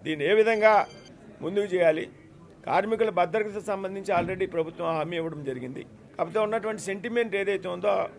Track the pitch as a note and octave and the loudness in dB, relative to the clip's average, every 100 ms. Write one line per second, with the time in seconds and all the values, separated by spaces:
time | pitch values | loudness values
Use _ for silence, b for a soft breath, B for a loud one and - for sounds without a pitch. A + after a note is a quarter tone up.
0 | - D#3 D3 G#3+ A3 A3 G#3+ G#3 - - | -6 -2 2 4 6 6 6 6 4 -6
1 | - - - - D#3 G3+ G3+ F3+ E3+ D#3 | -20 -20 -20 -10 -4 -2 0 4 4 4
2 | - - - - - - - D#3+ G#3 A3 | -4 -14 -20 -20 -20 -16 0 0 2 0
3 | A3 F3+ F3 G#3+ G#3+ G3+ G3+ G3 G3 G3 | 0 2 0 0 -2 -6 -6 -6 -4 -8
4 | G3 F3+ F3 F#3 F#3 E3+ D#3+ E3 E3+ D#3+ | -2 0 0 -4 -4 -2 -4 -4 -4 -2
5 | D#3 E3+ E3 D#3 C#3 B2+ B2+ C3+ - - | -2 -4 -4 -6 -8 -6 -8 -10 -14 -18
6 | - - E3+ G3 G#3+ A3+ G#3+ G#3+ F#3 G3 | -18 -6 -2 0 0 0 -4 -6 -6 -6
7 | A#3 A#3 A#3 G3 G3 G3 F#3 F3+ G3+ G3 | -2 -2 0 0 0 -2 -4 -2 0 0
8 | - | -2